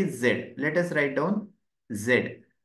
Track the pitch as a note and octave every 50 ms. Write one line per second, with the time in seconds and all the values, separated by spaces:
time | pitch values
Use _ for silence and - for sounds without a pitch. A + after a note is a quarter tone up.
0 | F#3+ D3+ B2 A2+ B2 A#2+ G#2 A#2 - - - B2+ C3+ D#3 D#3+ F3 E3+ E3+ D#3 D3+
1 | C#3+ C#3 C3 C#3 D3+ F#3 G#3+ G#3+ - - - _ _ _ _ _ _ - A2+ G2+
2 | G2+ A#2+ B2+ A2 - - - - - _ _ _ _